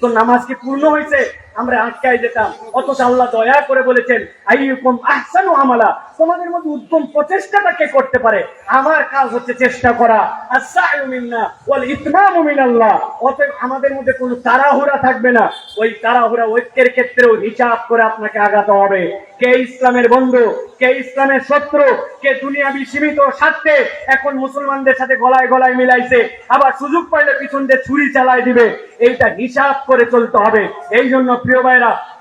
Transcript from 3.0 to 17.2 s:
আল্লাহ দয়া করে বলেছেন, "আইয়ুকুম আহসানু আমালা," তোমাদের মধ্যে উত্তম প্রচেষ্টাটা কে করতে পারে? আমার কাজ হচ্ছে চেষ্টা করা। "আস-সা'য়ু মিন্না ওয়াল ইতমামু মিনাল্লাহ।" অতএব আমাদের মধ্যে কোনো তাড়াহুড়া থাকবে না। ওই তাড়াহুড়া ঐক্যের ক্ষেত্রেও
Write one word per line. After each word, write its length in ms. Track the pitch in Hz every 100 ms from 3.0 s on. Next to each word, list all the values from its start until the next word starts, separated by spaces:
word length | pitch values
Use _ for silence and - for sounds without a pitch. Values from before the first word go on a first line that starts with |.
আল্লাহ 300 | 247 254 240
দয়া 300 | 226 233 285
করে 220 | 285 262
বলেছেন, 440 | 254 247 233 233 - - -
"আইয়ুকুম 520 | 269 277 262 254 240
আহসানু 500 | - 277 - 359 381
আমালা," 500 | 311 262 233 202 - - -
তোমাদের 320 | 320 349 339
মধ্যে 200 | 339 320
উত্তম 360 | 285 - 320 269
প্রচেষ্টাটা 640 | 294 294 381 - 403 381
কে 140 | 349 302
করতে 320 | 277 262 247
পারে? 260 | 220 202 - - -
আমার 360 | 247 285 311
কাজ 260 | - 277 254
হচ্ছে 260 | 240 247
চেষ্টা 380 | 240 254 - 247
করা। 260 | 240 233 220 - - -
"আস-সা'য়ু 580 | 254 - - - 285 269
মিন্না 480 | 254 240 233 214 - -
ওয়াল 220 | 269 247
ইতমামু 520 | - 302 339 403 349
মিনাল্লাহ।" 840 | 302 277 254 233 220 190 - -
অতএব 260 | 269 269 285 -
আমাদের 340 | 247 269 277
মধ্যে 180 | 269 262
কোনো 220 | 254 254
তাড়াহুড়া 640 | 240 240 254 285 269 285 269
থাকবে 360 | 254 220 247
না। 200 | 233 190 - - 202
ওই 140 | 226 214
তাড়াহুড়া 420 | 226 247 226 233
ঐক্যের 460 | 233 233 240 254 247
ক্ষেত্রেও 460 | 254 240 254